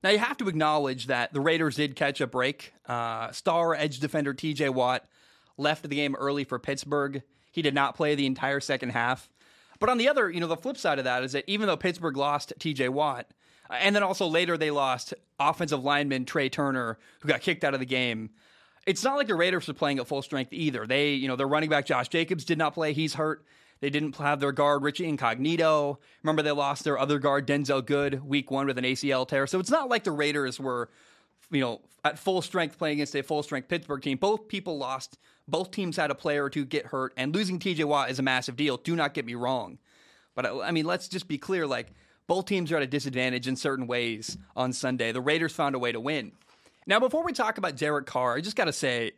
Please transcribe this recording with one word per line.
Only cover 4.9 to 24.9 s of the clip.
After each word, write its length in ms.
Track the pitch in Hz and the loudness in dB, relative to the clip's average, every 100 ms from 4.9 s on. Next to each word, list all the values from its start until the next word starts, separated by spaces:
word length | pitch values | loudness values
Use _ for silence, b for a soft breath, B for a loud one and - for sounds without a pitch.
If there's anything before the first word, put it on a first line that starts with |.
| 127 - b b b b - | 2 -2 b b b b -2
left 240 | 143 156 | 0 0
the 120 | 151 | -2
game 220 | 143 147 135 | -2 -2 0
early 280 | 139 143 | -2 -2
for 140 | 135 127 | -2 -4
Pittsburgh. 640 | - 139 151 147 139 139 - b b | -4 -6 -2 -2 0 -4 -12 b b
He 80 | - | 0
did 140 | 151 | 2
not 220 | 139 139 - | 4 2 2
play 180 | 151 | 0
the 120 | 147 135 | 2 0
entire 340 | 131 131 139 | 0 0 -2
second 300 | - 135 123 | -2 -4 -2
half. 380 | 117 117 131 - b b b b b | 0 0 -2 -6 b b b b b
But 120 | 220 | 0
on 80 | 247 | 4
the 100 | 247 | 4
other, 220 | 285 202 | 4 2
you 100 | 170 | 0
know, 60 | 165 | -2
the 100 | 160 | -2
flip 220 | 254 277 | -4 -2
side 200 | 175 143 | 0 0
of 60 | |
that 180 | 127 123 | 0 0
is 100 | 131 | -2
that 120 | 139 - | -4 -2
even 180 | 202 208 | 0 2
though 100 | 170 | 2
Pittsburgh 400 | 185 175 165 135 | 0 -2 -4 0
lost 380 | 143 147 - - | 0 -2 -4 -6
T 140 | 165 | -4
J 160 | 135 127 | 0 0
Watt, 400 | 139 147 123 - _ b b b | 2 -2 -2 -10 _ b b b
uh, 60 | |
and 200 | 120 190 | 2 4
then 80 | 208 | 4
also 240 | 196 185 180 | 2 0 2
later 300 | 165 175 165 | 2 2 2
they 140 | 156 | 0
lost 420 | 143 135 127 - - _ - | 2 0 0 -4 -14 _ 0
offensive 420 | 147 160 165 143 | 2 2 0 0
lineman 420 | 135 143 143 135 | 2 2 2 0
Trey 240 | 127 156 139 | 0 0 0
Turner, 480 | - 143 131 117 113 b b | 0 0 0 -2 -6 b b
who 80 | 147 | 0
got 120 | 131 | 0
kicked 240 | - 170 | 2 0
out 100 | 151 | 0
of 60 | 135 | 0
the 60 | 127 | 0
game, 440 | 127 123 113 110 b b b b b - | 0 0 -2 -6 b b b b b -2
it's 160 | 190 | 0
not 140 | 233 277 | 0 0
like 100 | 226 | 0
the 80 | |
Raiders 320 | 175 175 180 - | 2 2 2 -4
were 80 | |
playing 240 | 139 147 139 | -2 0 0
at 80 | 120 | -2
full 160 | 139 | -6
strength 300 | 131 139 127 | -4 -6 -4
either. 340 | - 156 123 110 | -2 -2 -2 0
They, 280 | 135 147 | 2 2
you 120 | 139 135 | 2 -2
know, 80 | |
their 140 | 127 135 | 0 2
running 220 | 151 156 | 2 2
back 160 | 151 139 | 0 2
Josh 220 | 131 123 | 0 2
Jacobs 360 | 165 165 180 | 0 0 -2
did 120 | 135 160 | 0 0
not 180 | 156 | 0
play. 180 | - 156 | 0 -2
He's 220 | 143 156 | 0 -2
hurt. 300 | - 156 156 b b b b | 0 -2 -2 b b b b
They 100 | 143 | -2
didn't 240 | 143 151 127 | 0 -2 -2
have 220 | 143 143 | 0 2
their 140 | 143 | 0
guard 320 | 135 143 143 | 4 4 4
Richie 220 | 143 | 0